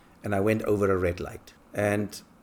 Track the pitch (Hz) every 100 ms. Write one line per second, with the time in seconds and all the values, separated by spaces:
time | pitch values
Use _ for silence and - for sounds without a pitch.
0 | - - 104 101 104 110 110 104 98 95
1 | 90 87 71 - - - - - 104 104
2 | 101 - - -